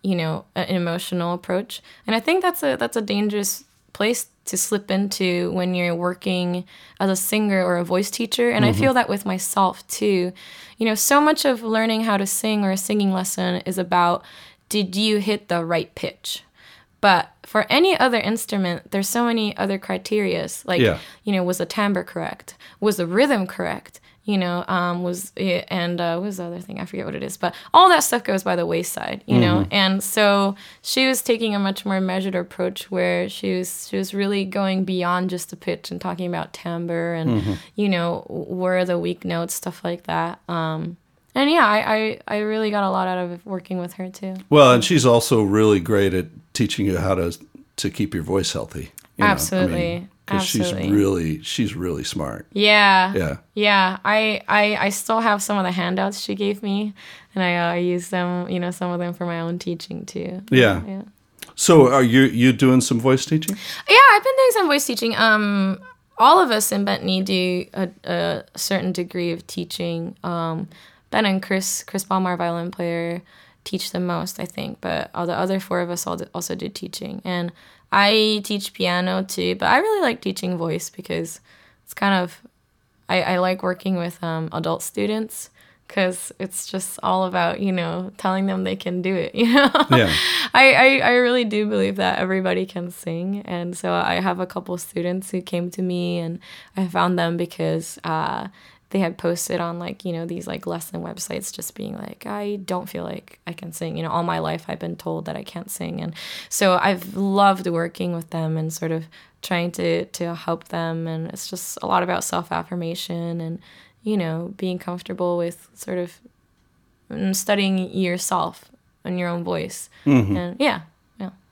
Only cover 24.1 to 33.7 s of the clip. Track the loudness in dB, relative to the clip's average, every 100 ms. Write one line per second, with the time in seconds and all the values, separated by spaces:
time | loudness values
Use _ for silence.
24.1 | _ -2 -2 0 -4 -2 0 0 -2 -4
25.1 | -6 -10 -4 -2 -2 -2 -4 -2 -2 -2
26.1 | -2 -6 -8 -10 -10 -12 -10 -8 -8 -8
27.1 | -8 -8 -4 -6 -6 4 8 10 8 4
28.1 | -2 0 -2 0 -2 0 -2 -4 -8 -8
29.1 | -10 2 4 6 4 2 2 2 2 -2
30.1 | 4 4 6 2 -2 -14 -14 -4 2 2
31.1 | 2 0 0 2 0 -2 -2 -2 0 0
32.1 | -2 -2 -4 -4 -4 -4 -4 -6 -2 0
33.1 | 0 -2 -4 -2 -2 -4